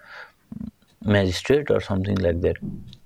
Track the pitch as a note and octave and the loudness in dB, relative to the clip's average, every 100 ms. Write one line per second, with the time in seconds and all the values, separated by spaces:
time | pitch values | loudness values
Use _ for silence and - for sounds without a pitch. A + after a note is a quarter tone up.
0 | - - - _ - - - _ _ - | -20 -20 -20 _ -16 -12 -12 _ _ -6
1 | - G#2 F#2 F2+ - C#3+ C#3+ G#2 - G2 | 2 4 4 0 2 2 4 0 0 -2
2 | G2 F#2+ F2+ E2+ E2+ - - - - - | 0 2 2 2 0 -2 -8 -12 -14 -20